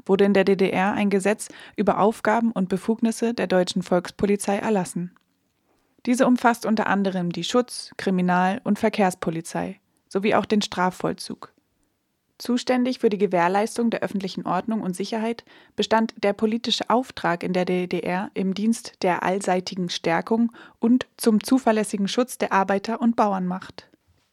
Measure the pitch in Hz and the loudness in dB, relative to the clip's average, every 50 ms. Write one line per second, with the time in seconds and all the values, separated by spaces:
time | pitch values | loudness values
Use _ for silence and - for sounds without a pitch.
0 | - - 196 196 202 202 202 196 190 196 196 180 190 175 - 185 185 202 - 214 | 0 0 4 4 4 4 4 4 4 4 4 4 2 0 2 0 0 0 0 0
1 | 208 202 202 196 185 202 214 - - - - - - - - - 208 196 170 - | 0 0 0 2 2 0 -2 -2 -6 -16 -16 -20 -20 -14 -4 0 0 2 2 4
2 | 185 214 226 - - 214 214 233 233 226 - 190 190 180 196 180 - - 226 - | 2 2 2 0 0 2 2 2 2 0 0 -2 -2 -2 -2 -4 -2 -2 -2 0
3 | 226 226 220 - 240 226 240 - 190 180 185 185 180 - - 185 175 - 180 175 | 0 -2 0 0 -2 -2 -2 -2 -2 2 2 2 2 2 -2 -4 -2 0 0 0
4 | 180 - - - 208 196 202 202 - 214 202 208 - 226 214 190 175 - - 175 | 0 -2 -4 -2 0 0 0 0 0 -2 -2 0 0 0 0 0 0 -2 -6 -8
5 | 175 175 _ _ _ _ _ _ _ _ _ _ _ _ _ _ _ _ _ _ | -8 -8 _ _ _ _ _ _ _ _ _ _ _ _ _ _ _ _ _ _
6 | - 240 254 233 254 240 247 - - 233 233 - - 196 220 220 - - 196 196 | -2 0 2 4 4 4 4 4 4 2 2 2 -2 -2 -2 0 0 0 0 0
7 | 196 196 185 185 175 175 170 170 170 - - 247 240 - - - - - - - | 0 0 -2 -2 -4 -4 -4 -6 -6 0 0 0 0 0 -6 -16 -16 -16 -12 -6
8 | - 196 190 180 180 180 180 180 185 185 196 - - - 208 - - 214 - 214 | -2 -2 0 0 2 2 2 2 2 0 0 -2 -2 -2 -2 0 0 -2 2 2
9 | 196 185 180 - - 175 165 165 - - - 170 175 185 190 _ _ _ _ _ | 2 2 0 -2 -4 -4 -4 -6 -8 -6 -6 -6 -6 -6 -8 _ _ _ _ _
10 | _ _ - 196 190 220 - - 196 - 214 208 - - - 180 180 185 - - | _ _ -4 0 0 2 2 2 2 2 0 0 0 -2 -2 0 -2 -2 -2 -2
11 | - 165 190 - - - - - - - _ _ _ _ _ _ _ _ _ _ | -4 -4 -4 -6 -10 -14 -14 -14 -16 -20 _ _ _ _ _ _ _ _ _ _
12 | _ _ _ _ _ _ _ - - - 240 247 - - 254 247 247 254 254 - | _ _ _ _ _ _ _ -10 -4 -2 -2 -2 0 0 0 2 2 0 -2 0
13 | - 226 208 180 208 185 185 175 170 175 190 202 214 220 - - 240 226 - - | 0 0 2 2 0 2 2 2 2 2 2 0 0 -2 -2 -2 0 0 0 -2
14 | - 185 - 196 196 185 - - 180 - 170 185 - - 220 214 - 185 180 - | -4 -4 -4 -4 -6 -6 -8 -6 -4 -2 -2 -2 -2 -4 -6 -4 -4 -6 -6 -6
15 | 202 - 233 220 220 226 233 - - _ - - - _ - - 208 - 220 226 | -6 -6 -4 -4 -4 -4 -6 -8 -12 _ -20 -20 -20 _ -4 -4 0 2 2 2
16 | 220 220 - - - 202 202 - 220 220 220 233 - 226 - - - - 214 247 | 2 0 -4 -2 0 0 0 2 0 0 0 -2 -2 -2 -2 -2 0 2 2 0
17 | 262 - - - - 170 175 175 - 180 185 180 180 190 180 180 180 180 185 175 | 0 -2 -10 -4 -2 -2 -2 -2 -2 -2 0 0 0 0 0 -2 -2 -2 -4 -4
18 | - 170 180 185 208 - - - 190 190 185 190 208 226 226 - - - - - | -2 -2 -4 -4 -4 -6 -4 -4 -2 -2 -2 0 0 0 0 -2 -4 -14 -8 -2
19 | - 185 170 - - 180 185 196 - 190 180 185 185 - 190 185 180 175 - - | 0 0 0 2 0 -2 -2 -2 0 0 0 0 -2 -6 -6 -6 -6 -6 -6 -4
20 | - 165 165 165 - - 226 226 233 226 - - - - _ - - 233 247 254 | -2 0 0 0 0 0 0 0 0 -2 -2 -10 -20 -20 _ -2 2 4 4 2
21 | - _ _ - - 233 214 202 - - 262 254 - 233 214 214 208 - - 196 | 2 _ _ 0 2 2 2 2 2 2 2 2 4 2 2 2 0 -2 -2 -2
22 | 196 185 - 247 254 - - - 214 - 196 196 196 190 196 202 196 220 226 - | -2 0 0 -2 -2 -2 -2 -6 -4 0 2 0 2 2 0 -2 -2 -4 -4 0
23 | 247 233 233 - 220 208 196 190 180 180 180 185 - - - - - _ _ _ | 0 0 2 2 2 2 2 -2 -2 -4 -6 -6 -10 -14 -20 -20 -20 _ _ _
24 | _ _ _ _ _ _ | _ _ _ _ _ _